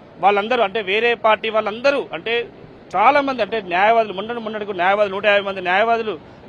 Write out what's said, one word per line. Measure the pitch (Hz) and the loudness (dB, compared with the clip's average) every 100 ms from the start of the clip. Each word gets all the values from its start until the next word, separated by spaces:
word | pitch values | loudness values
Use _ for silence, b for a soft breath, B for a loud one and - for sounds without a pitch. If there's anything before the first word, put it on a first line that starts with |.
| - - | -20 -2
వాళ్ళందరూ | 180 202 214 247 | 0 2 0 0
అంటే | 202 220 | 0 -2
వేరే | 190 208 240 233 | -2 0 0 0
పార్టీ | 226 - 220 | 2 2 0
వాళ్ళందరూ | 214 214 220 262 277 170 | -2 -2 -2 0 0 -4
అంటే | 160 220 240 - - - - - 180 | -8 -4 -4 -6 -14 -20 -20 -6 2
చాలా | 226 285 | 4 4
మంది | 277 254 | 0 -2
అంటే | 196 220 | -4 -4
న్యాయవాదులు | 185 175 214 233 214 | -2 2 4 4 2
మొన్నటి | 185 220 240 | -4 -8 -8
మొన్నటికి | 220 214 202 | -8 -8 -6
న్యాయవాదులు | 190 180 202 208 190 | 0 2 2 0 0
నూట | 208 | 2
యాభై | 202 | 2
మంది | 202 196 | 0 -4
న్యాయవాదులు | 180 190 226 226 220 156 - - | 0 2 2 0 -2 -8 -12 -20